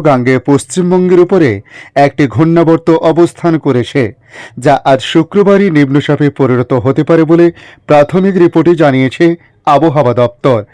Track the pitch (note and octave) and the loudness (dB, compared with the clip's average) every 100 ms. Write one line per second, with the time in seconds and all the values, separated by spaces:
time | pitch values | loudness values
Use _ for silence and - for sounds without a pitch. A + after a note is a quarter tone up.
0 | D3+ C3 B2 B2+ C#3+ C#3 - F#3 F3 F3+ | 2 0 0 -2 0 -2 -2 -4 -2 0
1 | F#3 F3+ F3 F#3+ C#3 G2+ - - - C#3 | 2 2 2 2 0 -2 -10 -20 -8 -2
2 | C#3+ - C#3 B2 D#3+ E3 D#3+ E3 E3 E3 | -2 0 -4 0 0 2 2 0 0 0
3 | E3+ D#3 E3+ - E3+ D#3+ C#3+ B2 A2+ C#3+ | 0 0 -2 -2 -4 -2 -2 -2 -2 -4
4 | A2 - _ - - - C#3 C#3 C#3+ C3 | -6 -8 _ -20 -20 -6 -2 0 0 -2
5 | - E3 D#3 G#3 G3 G3 G3+ D3+ C3+ C#3+ | 0 -2 0 0 2 2 2 0 0 -2
6 | C#3+ D3 D3 C#3 C3 B2 B2+ C3 A2 C3 | -2 -2 -2 -2 -2 -2 -2 -2 -2 -2
7 | D3+ E3 D#3 E3+ E3+ - - - - D3 | 0 0 2 2 2 -2 -16 -18 0 0
8 | C#3+ F#3 G3 F#3 E3+ D#3+ D#3+ E3 D3 C3 | 2 0 0 2 2 2 0 2 0 0
9 | C3 - E3+ E3+ _ _ - C#3 E3 D3 | -2 0 -2 -2 _ _ -2 0 0 0
10 | B2 A#2+ A#2+ - C#3+ A2+ G2 | -2 0 -2 -2 -2 -2 -6